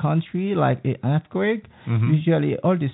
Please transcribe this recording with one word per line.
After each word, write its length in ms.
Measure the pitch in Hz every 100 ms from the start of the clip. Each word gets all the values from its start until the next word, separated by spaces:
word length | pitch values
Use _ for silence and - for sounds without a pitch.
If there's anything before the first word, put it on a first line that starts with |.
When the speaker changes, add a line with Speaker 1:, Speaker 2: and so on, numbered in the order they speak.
Speaker 1:
country, 540 | 147 160 165 180 196 190
like 240 | 139 127 135
a, 40 |
an 80 | 127
earthquake, 600 | - 151 - 185 202 220 - - -
Speaker 2:
Mm-hmm. 260 | 117 110
Speaker 1:
usually 440 | 156 160 160 147 131
all 140 | 165 180
the 120 | 143